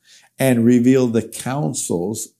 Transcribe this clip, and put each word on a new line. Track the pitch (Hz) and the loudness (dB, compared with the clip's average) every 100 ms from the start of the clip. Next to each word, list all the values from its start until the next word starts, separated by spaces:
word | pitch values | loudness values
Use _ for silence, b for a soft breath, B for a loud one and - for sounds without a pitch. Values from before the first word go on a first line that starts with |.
| b b b _ | b b b _
and | 135 120 | 0 2
reveal | 117 123 123 135 127 | 4 4 4 4 2
the | 113 | 0
counsels | - - 123 139 156 156 - 87 90 110 - _ | -4 -10 -8 -6 -6 -6 -6 -6 -6 -8 -12 _